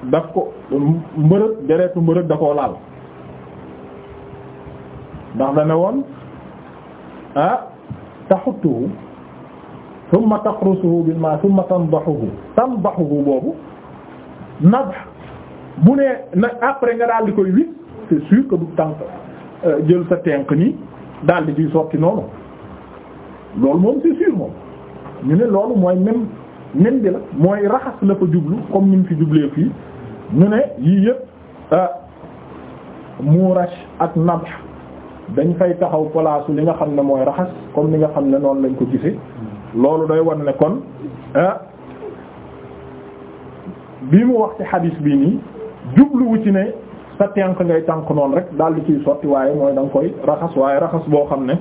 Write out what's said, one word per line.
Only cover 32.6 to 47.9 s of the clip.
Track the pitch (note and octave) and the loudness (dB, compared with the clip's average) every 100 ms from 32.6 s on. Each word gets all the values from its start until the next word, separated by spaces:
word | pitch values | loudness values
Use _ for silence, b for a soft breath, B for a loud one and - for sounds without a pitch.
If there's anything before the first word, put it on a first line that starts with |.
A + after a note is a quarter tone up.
| - - - - - - | -16 -18 -18 -18 -18 -6
muurash | C#3 E3 F#3 F#3 F3 - - - | 4 6 6 2 0 -6 -16 -4
ak | E3 - | -2 2
nadh | E3+ - - - - - - - - - - B2 | 2 2 -4 -14 -16 -18 -18 -18 -18 -18 -4 0
dañ | D#3+ F3 | 2 2
fay | F3+ F3 | 0 0
taxaw | F3+ D#3 D#3 | 0 0 0
place | D#3+ D#3+ D3 C#3+ | 0 0 0 -2
li | D3+ | 0
nga | D#3+ | 0
xam | D#3 D3 C#3+ | 0 -2 0
ne | |
mooy | C#3 C3+ | 2 2
raxas | C3+ C#3+ F3+ - - | 0 0 -4 -6 -6
comme | - D3+ | 0 2
ni | D#3 | 2
nga | D3+ | 2
xam | D3 C#3 | 2 2
ne | C#3 | 2
noonu | C#3+ C3+ C3+ | 2 2 0
lañ | B2+ | 0
ko | B2 | -2
gisee | C3 D#3 G#3 - A#2 G#2+ G#2 - A2 | 0 -2 -4 -12 -14 -14 -14 -8 2
loolu | C3+ D#3+ D#3 | 2 4 2
day | D#3 | 2
wan | E3 D3+ C#3+ | 2 0 -2
ne | C3 | 2
kon, | D3+ B3 - - - - - C#3+ | 2 0 -6 -14 -14 -14 -4 2
ah, | F3+ A3+ - - - - G#4 - - - - - - - - - - - - - - - - - - - | 2 0 -10 -20 -18 -14 -14 -14 -18 -20 -20 -18 -18 -18 -18 -18 -18 -18 -18 -18 -18 -16 -16 -16 -18 -14
bi | C3 E3+ B3 | 4 6 6
mu | A#3+ | 2
wax | G#3+ - | 0 -4
ci | |
xadiis | F#3 F#3 E3+ D3+ | -4 0 -2 0
bi | D3 C#3 | 2 4
nii | D3 A#3+ - - - - B2+ B2+ | 4 0 -6 -14 -14 -14 2 6
jubluwu | C#4+ C4 B3 A3 | 6 6 2 2
ci | G3+ | 2
ne | F#3+ G#3 - - - - - | 2 0 -6 -14 -18 -18 -2
sa | G3+ | 0
tenk | G3+ F#3+ F#3 | 2 0 0
ngay | F3 E3 | 2 2
tànk | D#3+ | 0